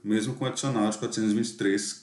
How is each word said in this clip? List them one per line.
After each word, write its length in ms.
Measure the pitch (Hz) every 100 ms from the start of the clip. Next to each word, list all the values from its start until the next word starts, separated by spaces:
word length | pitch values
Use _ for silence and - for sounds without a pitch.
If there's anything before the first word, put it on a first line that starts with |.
mesmo 320 | 104 107 110
com 120 | - 131
adicional 440 | - 139 120 104
de 60 | 107
quatrocentas 340 | 117 107 110
e 40 |
vinte 160 | 104 113
e 60 | -
três 360 | 98 101 - -